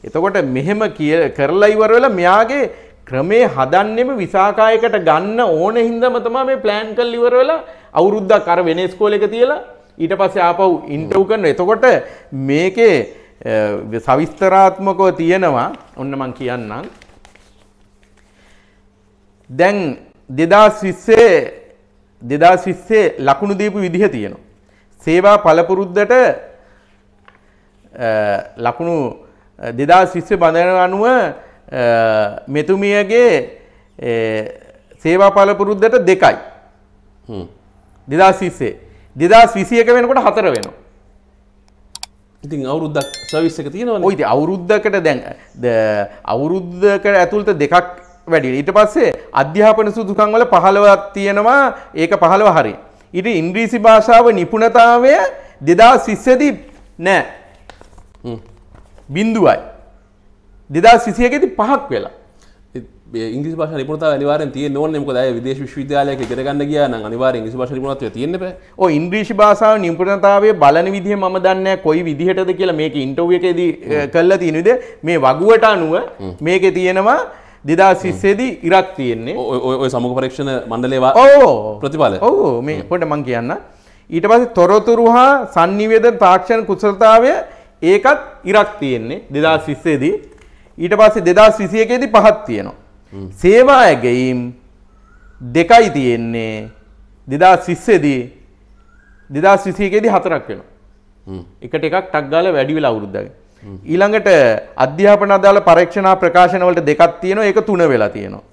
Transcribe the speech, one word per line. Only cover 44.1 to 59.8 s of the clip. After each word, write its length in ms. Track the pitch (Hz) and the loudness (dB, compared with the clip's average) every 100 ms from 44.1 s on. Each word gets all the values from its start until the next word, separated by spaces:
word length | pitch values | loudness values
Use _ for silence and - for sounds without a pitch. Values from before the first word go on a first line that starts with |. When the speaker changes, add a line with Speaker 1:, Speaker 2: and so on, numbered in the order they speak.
Speaker 1:
ඉතින් 120 | 175 120 | -2 -2
අවුරුද්දකට 800 | 127 156 190 175 214 214 196 | -2 -2 -6 -2 -2 0 -2
දැන් 180 | 160 131 - - _ - | -2 -4 -8 -18 _ -8
ද-, 520 | 123 113 110 104 98 - | -2 0 0 -2 -6 -10
අවුරුද්දක 840 | - 113 147 185 175 175 202 196 202 | -8 -4 -4 -4 -8 -2 0 0 0
ඇතුළත 440 | 196 170 208 208 | 0 0 -2 -2
දෙකක් 240 | 175 143 175 175 - - _ - | -2 0 0 -2 -14 -20 _ -2
වැඩි. 200 | 165 131 | -2 0
ඊට 240 | 127 143 | -4 0
පස්සේ 420 | 196 214 320 226 - - | 2 2 2 -2 -2 -6
අධ්‍යාපන 580 | - 143 175 214 220 214 | -4 -4 2 2 4 0
සුදුසුකම් 400 | 214 202 196 214 | -4 -6 0 0
වල 140 | 220 240 | 2 2
පහළොවක් 680 | 185 180 196 202 196 - | 2 4 4 6 4 0
තියෙනවා. 600 | 202 196 202 214 277 269 - - - | -6 -2 0 2 2 2 -2 -14 -4
ඒක 160 | 160 | -2
පහළොව 360 | 202 - 190 208 | 2 2 4 4
හරි. 280 | 165 117 95 - _ _ | 2 0 -6 -18 _ _
ඊට 120 | 170 196 | -6 -4
ඉංග්‍රීසි 540 | 202 160 190 226 233 | -4 -4 -4 -4 0
භාෂාව 520 | 220 220 220 233 240 | 4 4 6 6 6
නිපුණතාවය 840 | 202 175 220 226 240 233 240 254 320 554 - - _ | 2 -2 0 2 4 4 4 4 2 0 -6 -20 _
දෙදාස් 460 | 139 175 226 262 - | 0 6 6 6 2
විස්සේදී 500 | 208 - 254 294 202 - - _ - | -4 0 2 2 -2 -14 -20 _ -8
නෑ. 260 | 170 185 - - - _ _ - _ - - _ | -2 0 -2 -12 -20 _ _ -20 _ -20 -20 _
Speaker 2:
හ්ම්. 140 | 120 113 - - _ - _ _ - | -14 -14 -16 -20 _ -20 _ _ -12
Speaker 1:
බිඳුවයි. 480 | 143 220 226 160 104 - - | -6 -4 0 2 0 -4 -20